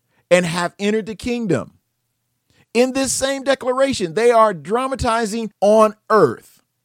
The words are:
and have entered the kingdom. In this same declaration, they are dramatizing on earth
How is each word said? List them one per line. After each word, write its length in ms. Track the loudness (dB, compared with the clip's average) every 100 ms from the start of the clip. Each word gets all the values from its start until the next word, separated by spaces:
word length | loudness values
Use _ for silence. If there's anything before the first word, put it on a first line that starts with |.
| _ _ _
and 160 | 2 2
have 280 | -4 -6 -4
entered 280 | -2 -2 -4
the 80 |
kingdom. 640 | -10 -6 -6 -2 -2 -4 _ _ _ _ _ _ _ _ _ _
In 200 | 0 0
this 200 | 0 -4
same 300 | -4 -4 -4
declaration, 720 | -2 -2 -2 0 0 -2 -4
they 160 | 0 2
are 240 | 4 2
dramatizing 960 | 0 -4 -4 -4 -4 -2 -2 -2 -6 -8 _
on 340 | 2 4 4 0 _
earth 540 | 4 4 2 _ _ _ _